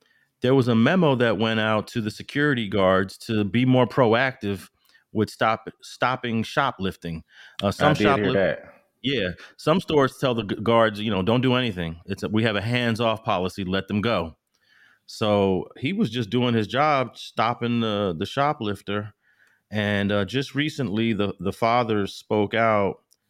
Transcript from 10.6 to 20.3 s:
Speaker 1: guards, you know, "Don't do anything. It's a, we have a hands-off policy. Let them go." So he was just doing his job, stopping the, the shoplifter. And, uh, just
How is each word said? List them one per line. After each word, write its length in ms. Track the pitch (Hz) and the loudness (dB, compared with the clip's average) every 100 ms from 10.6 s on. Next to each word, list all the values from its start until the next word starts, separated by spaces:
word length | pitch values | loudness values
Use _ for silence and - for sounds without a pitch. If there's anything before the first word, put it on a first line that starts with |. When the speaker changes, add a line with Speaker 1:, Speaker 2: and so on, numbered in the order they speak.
Speaker 1:
guards, 380 | 110 117 110 104 | 2 4 4 2
you 100 | 110 | -2
know, 120 | 98 | 0
"Don't 180 | 95 120 | 2 2
do 140 | 131 | 2
anything. 420 | 123 123 90 82 82 - | 2 0 -4 -6 -8 -10
It's 160 | 98 | -8
a, 60 | 95 | -2
we 160 | 107 | 0
have 100 | 113 | 0
a 60 | 101 | 0
hands-off 640 | 107 123 120 110 117 110 | -2 -2 -2 0 0 -2
policy. 400 | - 95 90 - | -2 -2 -2 -4
Let 240 | 92 95 - | -4 -4 -2
them 120 | 101 | -2
go." 360 | 117 104 82 - _ _ _ _ _ _ _ | 0 -2 -4 -10 _ _ _ _ _ _ _
So 600 | - 107 104 98 92 - - | -4 0 2 2 0 -4 -8
he 160 | 127 | -6
was 160 | 196 117 | -2 -2
just 220 | 120 104 | -2 -2
doing 240 | 123 123 | 0 2
his 140 | 117 101 | 0 0
job, 480 | 123 151 139 120 - | 0 2 2 -2 -8
stopping 640 | - - 113 120 120 120 | -14 -2 -2 0 -4 -2
the, 340 | 113 104 101 80 | -2 -2 -2 -2
the 100 | 98 | -6
shoplifter. 840 | - 143 - 107 98 - 101 104 _ _ _ _ _ _ | -2 -2 -2 -4 -6 -6 -6 -6 _ _ _ _ _ _
And, 400 | 107 104 101 101 | -4 -2 0 0
uh, 120 | 101 | 0
just 300 | 95 | -2